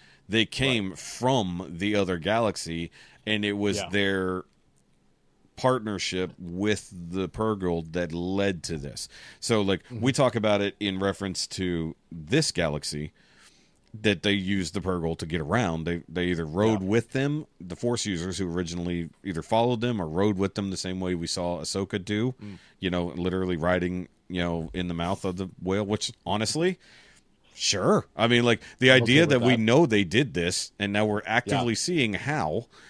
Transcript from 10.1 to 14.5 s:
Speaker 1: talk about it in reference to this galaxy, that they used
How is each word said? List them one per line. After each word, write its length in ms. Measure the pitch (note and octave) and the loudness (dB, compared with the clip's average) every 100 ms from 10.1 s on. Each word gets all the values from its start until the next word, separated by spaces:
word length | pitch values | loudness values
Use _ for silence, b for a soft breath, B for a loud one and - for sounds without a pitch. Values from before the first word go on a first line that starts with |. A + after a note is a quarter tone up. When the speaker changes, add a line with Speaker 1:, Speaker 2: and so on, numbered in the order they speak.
Speaker 1:
talk 220 | C3 B2+ A2 | 2 2 2
about 260 | G#2+ G#2 | 2 2
it 140 | G2+ - | 2 -2
in 200 | G#2 F#2 | -4 0
reference 480 | G2 F#2 G2 F2 - | 0 0 -4 -4 -6
to 480 | - F#2 E2+ D#2+ - - | -4 -2 -2 -4 -8 -16
this 400 | E2 D2+ C#3 D#3 | -12 0 0 0
galaxy, 600 | - E2 D2 - D2 D2+ _ b b b b b b _ G#2+ | 0 -2 -2 -6 -8 -8 _ b b b b b b _ -2
that 200 | G#2+ F#2+ | 0 2
they 120 | G#2 | 2
used 420 | G2+ F#2 | 2 2